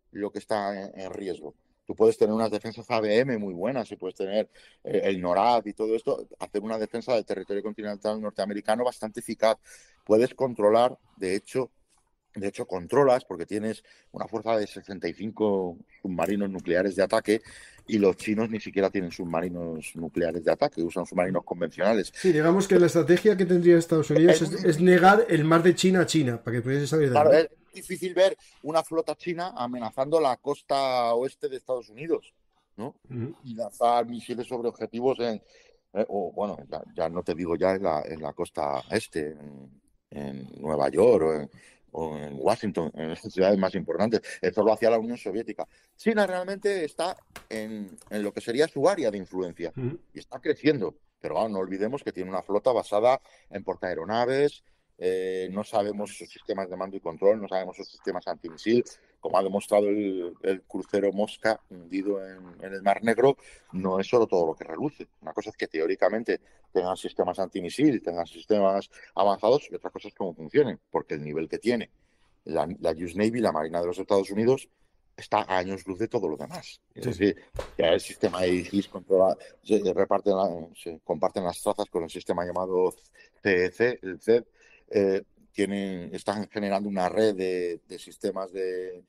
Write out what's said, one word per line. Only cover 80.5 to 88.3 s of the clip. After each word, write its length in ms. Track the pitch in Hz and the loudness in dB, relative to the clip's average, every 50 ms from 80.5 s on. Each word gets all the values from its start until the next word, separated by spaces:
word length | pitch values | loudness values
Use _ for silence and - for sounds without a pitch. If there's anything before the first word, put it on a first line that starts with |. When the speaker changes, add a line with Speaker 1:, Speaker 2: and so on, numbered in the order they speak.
| 87 85 80 85 - - | -2 -6 -10 -14 -16 -16
Speaker 1:
se 200 | - 85 80 78 | -14 -14 -14 -8
comparten 400 | _ - 85 76 95 92 - 104 | _ -6 -4 0 -2 -2 -2 -2
las 180 | 90 87 85 - | -4 -4 -4 -4
trazas 280 | - 107 98 101 101 - | -4 -4 -2 -2 -4 -4
con 140 | - 87 82 | -4 -6 -6
el 60 | 80 | -6
sistema 340 | - 87 - - 92 87 87 | -8 -8 -6 -4 -4 -4 -4
llamado 500 | 90 87 90 92 92 92 90 92 87 - - _ _ _ _ - _ _ _ | -4 -4 -4 -4 -2 0 2 0 0 -2 -6 _ _ _ _ -20 _ _ _
C 220 | - 101 92 90 90 | 0 2 2 2 2
E 60 | 90 | 0
C, 260 | - - 113 123 120 - | 0 0 0 0 0 -2
el 180 | - 95 87 80 | -8 -10 -10 -2
ced, 240 | - 110 113 120 - _ _ _ _ _ _ _ _ - | 2 4 4 4 2 _ _ _ _ _ _ _ _ -2
eh, 320 | - 104 98 95 95 101 - _ _ _ _ _ | 0 2 2 2 2 0 -2 _ _ _ _ _
tienen, 640 | _ 104 98 95 101 101 98 95 92 87 87 - 92 | _ -4 -2 -2 -2 -4 -6 -6 -8 -8 -10 -10 -12
están 340 | 90 - 104 101 107 98 - | -8 -4 -4 -4 -4 -6 -8
generando 400 | - 107 101 98 98 98 104 104 | -6 -6 -4 -2 -2 -2 -2 -4
una 200 | 98 92 90 87 | -2 -2 -2 0
red 260 | 85 107 110 107 98 | 2 2 2 2 2
de, 460 | 92 92 92 90 90 87 87 85 82 _ - | 0 -2 -2 -2 -2 -4 -4 -6 -8 _ -16
de 100 | 90 85 | -18 -18
sistemas 540 | - 87 - - - 101 | -18 -18 -12 -8 -6 -6